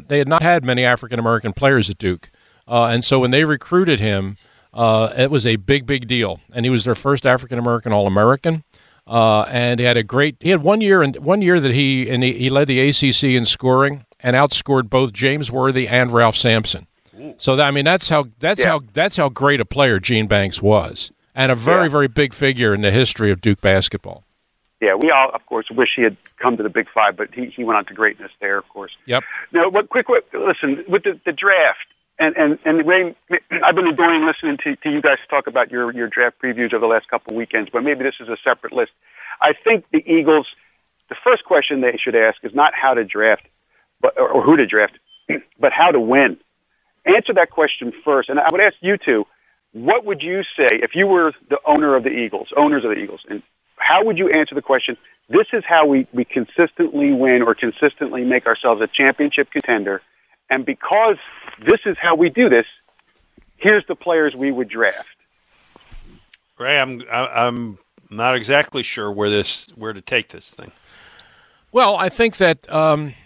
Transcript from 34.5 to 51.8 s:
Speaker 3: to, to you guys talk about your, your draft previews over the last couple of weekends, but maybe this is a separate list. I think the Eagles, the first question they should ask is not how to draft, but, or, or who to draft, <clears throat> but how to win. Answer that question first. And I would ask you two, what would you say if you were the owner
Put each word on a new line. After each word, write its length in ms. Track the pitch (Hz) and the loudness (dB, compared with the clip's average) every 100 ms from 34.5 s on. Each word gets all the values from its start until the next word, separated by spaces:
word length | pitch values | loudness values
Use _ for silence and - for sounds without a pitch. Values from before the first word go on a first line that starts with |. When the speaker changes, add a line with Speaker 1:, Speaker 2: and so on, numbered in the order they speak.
| 143 | -6
Speaker 3:
to, 120 | 147 135 | -6 -6
to 140 | 156 | -6
you 100 | 147 | -2
guys 160 | 143 135 - | 0 -2 -2
talk 200 | 143 135 | -4 -2
about 240 | 123 120 | -4 -2
your, 200 | 123 120 | -4 -6
your 160 | 123 113 | -6 -6
draft 320 | 127 120 - | -2 -2 -2
previews 320 | 127 117 117 | -8 -4 -4
over 100 | 113 | -2
the 60 | 113 | 0
last 200 | 113 - | -2 -2
couple 260 | 120 - | -8 -6
of 40 | 110 | -10
weekends, 320 | 113 110 101 | -6 -6 -4
but 120 | 117 | -4
maybe 200 | 143 131 | -4 -4
this 100 | 131 - | -6 -8
is 80 | 117 | -12
a 80 | 110 | -6
separate 300 | 131 - - | -4 -4 -4
list. 180 | 127 110 _ _ - - - | -4 -4 _ _ -20 -18 -2
I 120 | 151 | 0
think 320 | - 220 214 - | 0 0 0 0
the 120 | 156 170 | -2 2
Eagles, 400 | 165 151 156 - - _ _ _ _ _ | 2 4 2 0 -12 _ _ _ _ _
the 60 | - | -4
first 220 | 247 240 - | 0 0 2
question 360 | 160 - 135 | 0 0 -2
they 160 | 123 120 | -2 -2
should 120 | 127 113 | -2 2
ask 280 | 110 - | 2 0
is 100 | 113 | -6
not 200 | 135 151 - | 0 0 2
how 140 | 131 | 0
to 100 | 123 | 0
draft, 440 | 98 104 110 101 _ _ _ _ _ _ | -2 -2 0 0 _ _ _ _ _ _
but, 140 | 127 - | -2 0
or, 100 | 127 | 0
or 140 | 135 | 2
who 120 | 135 156 | 4 4
to 120 | 113 | 4
draft, 320 | 107 101 - _ _ - | 0 0 -4 _ _ -8
<clears throat> 320 | 123 - _ | -8 -10 _
but 120 | 143 | 0
how 160 | 147 170 | 4 4
to 80 | 139 | 2
win. 380 | 113 135 127 82 _ _ _ _ _ _ 160 | 2 2 2 -2 _ _ _ _ _ _ 2
Answer 280 | 220 - | 2 2
that 160 | 185 170 | 0 2
question 420 | - 151 - 120 - 151 | 0 -2 -2 -10 -6 -2
first. 240 | 135 127 | 0 0
And 100 | 139 | -2
I 80 | 160 | 0
would 100 | 180 | 2
ask 140 | 202 - | 0 0
you 160 | 185 202 | -4 -2
two, 220 | - 110 - _ _ _ _ | 0 0 -2 _ _ _ _
what 320 | 113 135 240 208 | -6 -2 -2 -4
would 160 | 156 | -8
you 200 | 165 190 - - | -6 -8 -6 -2
say 120 | 127 | 0
if 200 | 117 117 | 0 -2
you 140 | 170 196 | -2 0
were 260 | 180 160 - _ | 2 0 -4 _
the 80 | 143 156 | -4 0
owner 300 | 151 | 2